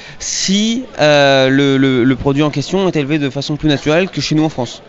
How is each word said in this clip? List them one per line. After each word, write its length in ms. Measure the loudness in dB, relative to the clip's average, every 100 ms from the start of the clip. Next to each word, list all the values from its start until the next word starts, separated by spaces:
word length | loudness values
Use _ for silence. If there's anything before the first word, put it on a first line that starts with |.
| -20 -12
si, 680 | -8 -6 -2 0 0 -4 -8 0
euh, 480 | 2 4 4 4 4
le, 300 | 4 2 2
le, 260 | 2 2
le 120 | 2 2
produit 260 | 0 0
en 80 | 0
question 360 | -2 -2 0 0
est 80 | -2
élevé 220 | -2 -2
de 120 | -2
façon 260 | -6 -6 -4
plus 120 | 0
naturelle 400 | 0 0 0 0
que 100 | -4
chez 140 | -2
nous 100 | 0
en 60 | 0
France. 320 | -4 -8 -10